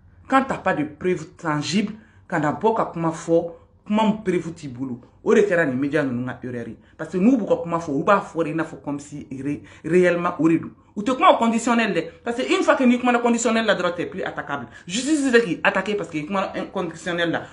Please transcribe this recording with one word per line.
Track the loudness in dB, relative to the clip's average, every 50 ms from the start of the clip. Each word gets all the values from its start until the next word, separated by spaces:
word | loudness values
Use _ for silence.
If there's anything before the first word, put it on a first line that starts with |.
| _ -20 _ -20 -4
Quand | 0 2 2 2 0
t'as | -2 -2
pas | 0 0 0
de | 0 -2
preuve | -4 -6 -4 -2 -2 -2 -2 -4 -10 -16
tangible, | -8 -4 -4 -2 -2 -2 0 0 0 0 -2 -4 -10 -18 -20 _ -20 -10
kana | -6 -2 0 0 0 0
bɔ | 0 0 2 2
ka | 2 0
kuma | -2 -2 -2 -2 -2
fɔ, | -2 -4 0 2 2 2 2 0 -6 -14 -20 _ _ _ _
kuma | -2 0 2 2
min | 2 2 0 -2
preuve | -2 -2 -2 -2 -6 -10
t'i | -12 -12
bolo. | -12 -10 -8 -8 -8 -8 -10 -14 -18 _ _ 0
O | 2 4
de | 4 4
kɛra | 4 4 2 2
nin | 0 0
média | -2 -2 0 0 0 0
ninnu | 0 -2 -4 -4
ka | -6 -8 -10 -10
erreur | -10 -8 -8 -10
ye. | -10 -12 -16 _ _ _
Parce | -12 -10 -6 -2
que | 2
n'u | 4 4 4
b'u | 4 2
ka | 0 0 -2 -2
kuma | -2 -4 -4
fɔ, | -4 -2 -4 0
u | 2
b'a | 2 2 2
fɔ | 0 -2 -4 -4 -4
de | -2
i | -2
n'a | -4 -4
fɔ | -6 -8 -12 -10
comme | -8 -8 -8
si | -8 -12 -14 -14 -12 -12
ré-, | -12 -8 -6 -6 -6 -8 -10 -14 -18 -12 -4
réellement | 0 2 4 4 4 2 0 -2 -4 0 2
o | 2 4
de | 4
don. | 2 0 -4 -14 -18 _ _ -12
U | -6 -2
tɛ | -2 0
kuma | 4 6 6 6
au |
conditionnel | 6 4 2 2 2 0 0 2 2 2 0 0
dɛ. | -2 -4 -6 -8 -10 -8
Parce | -6 -4 -4
que | -2 0 0
une | 2 4
fois | 4 4
que | 4 6
n'i | 4 4 4
kumana | 4 2 2 2
conditionnel | 2 2 2 2 2 2 2 2 2
la | 2 2
dɔrɔn, | 2 0 -2 -2
t'es | -4 -6
plus | -6 -6 -6 -8
attaquable. | -8 -8 -8 -8 -6 -6 -6 -8 -10 -16 -18 -12
Justice | -8 -6 -4 0 0 0 2 4 4
bɛ | 6 6 4
k'i | 4 0 0 2
attaquer | 2 2 2 0 -2 -2
parce | -4 -4 -6
que | -6 -6
i | -6
kumana | -4 -2 -2 -2 -4 -4
inconditionnel | -8 -8 -6 -6 -6 -6 -6 -8 -8 -6 -4 -2 0 0 0
la. | -2 -2 -6 -10